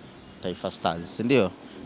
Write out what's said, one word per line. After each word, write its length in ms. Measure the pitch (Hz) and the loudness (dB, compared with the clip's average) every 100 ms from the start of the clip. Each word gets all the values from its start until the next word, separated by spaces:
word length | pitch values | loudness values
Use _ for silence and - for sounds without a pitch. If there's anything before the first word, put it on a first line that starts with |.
| - - - - | -16 -18 -20 -10
Taifa 280 | 92 90 95 | -8 -4 -6
Stars, 460 | - 92 85 87 - | 0 0 0 -2 0
si 60 | |
ndio? 280 | 117 131 92 - - - | 4 6 6 0 -14 -14